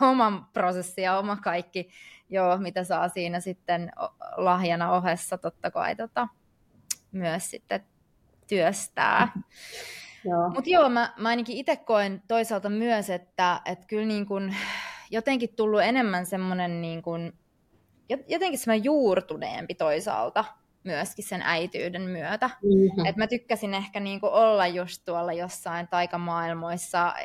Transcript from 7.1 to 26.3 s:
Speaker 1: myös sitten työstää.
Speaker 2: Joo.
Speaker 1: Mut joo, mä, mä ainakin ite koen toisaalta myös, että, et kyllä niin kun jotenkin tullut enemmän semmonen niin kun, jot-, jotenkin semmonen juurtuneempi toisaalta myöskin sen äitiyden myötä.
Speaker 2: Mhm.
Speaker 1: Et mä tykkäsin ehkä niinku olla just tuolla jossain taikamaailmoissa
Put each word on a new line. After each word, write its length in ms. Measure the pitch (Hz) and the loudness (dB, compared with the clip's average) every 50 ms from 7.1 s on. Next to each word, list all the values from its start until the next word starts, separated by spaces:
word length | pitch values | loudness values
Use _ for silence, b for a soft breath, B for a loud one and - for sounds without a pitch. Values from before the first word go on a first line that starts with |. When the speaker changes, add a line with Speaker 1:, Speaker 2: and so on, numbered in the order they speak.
| - | -8
Speaker 1:
myös 380 | 190 180 165 160 185 - - | -4 -2 -2 -2 -2 -4 -8
sitten 300 | - - _ - 202 196 - _ _ _ _ _ _ _ _ _ _ _ _ - | -12 -12 _ -6 -6 -6 -6 _ _ _ _ _ _ _ _ _ _ _ _ -2
työstää. 800 | 208 190 160 170 196 - - - - - - - - - 247 214 - 185 - B B B B B B B B B B B B B B B B | 2 4 4 4 2 0 -6 -8 -2 2 2 4 6 4 4 2 0 -8 -12 B B B B B B B B B B B B B B B B
Speaker 2:
Joo. 260 | 185 175 170 170 180 | -2 0 2 2 2
Speaker 1:
Mut 160 | 175 262 262 | 0 -2 0
joo, 220 | 320 359 349 302 262 | 4 6 6 6 6
mä, 240 | 240 240 240 - - | 6 2 0 0 -2
mä 120 | - 208 226 | -4 -2 0
ainakin 280 | 233 240 233 233 247 | 0 0 -2 -4 -6
ite 200 | 233 269 - 302 | -6 0 -2 -2
koen 460 | - - - 226 208 202 196 196 185 - - | -2 0 2 2 4 4 2 -2 -6 -4 0
toisaalta 400 | 226 233 226 226 226 196 185 202 | 2 2 2 2 -2 -2 -2 -2
myös, 420 | 208 214 226 240 233 214 202 202 | -2 0 0 2 2 0 0 -2
että, 500 | 185 180 180 _ - - 185 180 175 - - | -4 -6 -6 _ -2 0 2 2 2 0 -2
et 200 | - 180 180 - | -6 -8 -8 -8
kyllä 200 | - 220 214 220 | -6 -4 -2 -2
niin 200 | 220 214 208 202 | 0 -2 -2 -2
kun 280 | 196 202 196 196 190 196 196 B B B B B B B B B B | -4 -4 -4 -4 -4 -6 -6 B B B B B B B B B B
jotenkin 440 | - 226 226 277 269 254 233 220 - | -4 -2 0 0 0 0 0 -4 -2
tullut 260 | - 220 214 208 208 175 | 0 0 2 4 4 4
enemmän 440 | 208 240 269 240 208 185 180 180 | 4 4 2 2 2 0 -2 -2
semmonen 540 | 175 196 185 190 185 185 180 180 175 170 170 | -4 -4 -4 -2 -2 -2 -2 -2 -2 -2 -4
niin 220 | 170 165 165 165 165 | -4 -6 -6 -6 -6
kun, 300 | 170 165 165 170 165 - _ _ _ _ _ _ _ _ _ _ _ _ _ _ - 233 | -6 -4 -4 -6 -8 -10 _ _ _ _ _ _ _ _ _ _ _ _ _ _ -6 -6
jot-, 120 | 269 - - | -6 -4 -4
jotenkin 300 | - 339 381 370 285 - | -2 -2 0 -2 -2 -2
semmonen 260 | - 233 220 220 202 | 0 2 2 2 4
juurtuneempi 880 | 269 311 294 262 208 185 190 185 - 233 220 - - - - - - 180 | 2 4 4 4 4 4 2 0 -2 -8 -8 -6 -6 -6 -8 -8 -8 -4
toisaalta 720 | - 160 156 147 160 - 214 131 107 113 - - 208 214 - - _ _ _ _ _ - | -2 0 2 2 0 0 -2 -2 -2 -2 0 0 0 -2 -2 -4 _ _ _ _ _ -8
myöskin 400 | 185 165 143 175 190 - - 202 | -6 -4 -4 -4 -6 -8 -12 -10
sen 180 | - 190 180 - | -8 -6 -4 -2
äitiyden 580 | - 170 165 170 175 - - 127 175 175 180 190 | 0 0 0 0 -4 -4 -4 -6 -4 -6 -6 -6
myötä. 480 | 185 185 165 147 160 202 220 254 247 - - 202 | -6 -6 -6 -4 -4 -2 -2 -2 -2 -2 0 4
Speaker 2:
Mhm. 440 | 202 196 190 196 190 180 196 170 | 6 8 8 8 6 4 2 0
Speaker 1:
Et 100 | 190 196 | 0 2
mä 100 | 208 220 | 0 0
tykkäsin 480 | 220 247 240 - - 233 208 214 202 190 | 0 0 -4 -2 -2 -4 -2 -2 -4 -4
ehkä 260 | 190 196 202 - 208 | -4 -4 -6 -6 -6
niinku 260 | 202 196 196 196 214 | -4 -4 -4 -2 -2
olla 400 | 208 - 208 226 220 214 202 185 | 2 4 6 6 6 6 4 4
just 360 | 180 170 180 180 175 - - - | 2 0 -2 -6 -6 -8 -12 -8
tuolla 280 | - 170 170 170 175 165 | -6 -4 -2 -2 -2 -4
jossain 560 | 170 175 180 - - - 180 170 170 175 - | -4 -6 -8 -8 -10 -8 -6 -6 -6 -6 -2
taikamaailmoissa 1300 | - 175 175 175 - 175 175 175 | 0 0 0 0 -2 -4 -4 -2